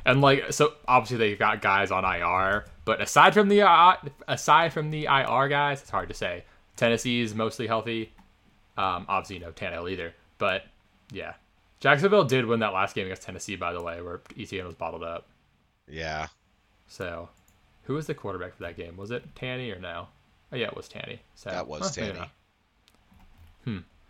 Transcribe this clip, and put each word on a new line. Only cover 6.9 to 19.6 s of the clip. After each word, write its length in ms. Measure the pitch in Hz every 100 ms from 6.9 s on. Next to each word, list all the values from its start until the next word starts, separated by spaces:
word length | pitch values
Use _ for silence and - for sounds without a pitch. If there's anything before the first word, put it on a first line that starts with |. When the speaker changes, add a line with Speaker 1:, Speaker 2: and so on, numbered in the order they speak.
| 117 127 120 110 107
Speaker 1:
mostly 320 | 110 - 110
healthy. 440 | 113 117 113 110 - - _ _ _ _ -
Um, 280 | 95 87 92
obviously, 280 | 98 92 92
you 60 |
know, 80 | 85
Tannehill 400 | - 95 85 87
either. 240 | 90 82 - _ -
But, 240 | 101 95 - _ _ _ -
yeah. 220 | 95 82 - _ _ _ _
Jacksonville 440 | 139 143 190 208
did 220 | 139 131 117
win 160 | 117
that 120 | 107
last 220 | 92 101 110
game 100 | 92
against 160 | 92
Tennessee, 340 | - 92 - 95
by 160 | 87
the 100 | 87
way, 180 | 85 85
where 200 | 87 90 - -
E 120 | 101
T 120 | 95
N 60 | 90
was 80 | 82
bottled 280 | 85 82
up. 240 | 85 85 - _ _ _ _ _ -
Speaker 2:
Yeah. 400 | 78 80 78 78 _ _ _ _ _ _
Speaker 1:
So, 420 | - 90 82 85 _ _ _ _ _
who 100 | - 147
was 120 | 156
the 80 | 143
quarterback 400 | 104 92 90 -
for 80 |
that 140 | 85 87
game? 200 | 85 87
Was 140 | 104
it 120 | 120 - -
Tanny 340 | 127 127